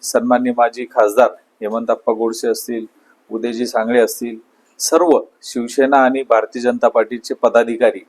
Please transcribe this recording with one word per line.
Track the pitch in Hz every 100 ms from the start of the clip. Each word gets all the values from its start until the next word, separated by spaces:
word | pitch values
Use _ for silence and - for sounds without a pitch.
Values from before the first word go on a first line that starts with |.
सन्माननीय | - 123 120 123 127 120
माजी | 117 117
खासदार | 120 127 107 104 120 - _ _
हेमंतप्पा | 107 113 117 110 -
गोडसे | 110 113 113 117
असतील, | 113 - 117 110 _ _ _ _
उदयजी | 113 117 113 120
सांगळे | 117 113 123
असतील, | 110 - 120 110 _ _ _ _
सर्व | - - 175 135 - _
शिवसेना | - 127 117 - 135 139
आणि | 127 135
भारतीय | 131 113 107 123
जनता | 123 120 120
पार्टीचे | 117 110 120 -
पदाधिकारी | 131 117 117 117 113 117 95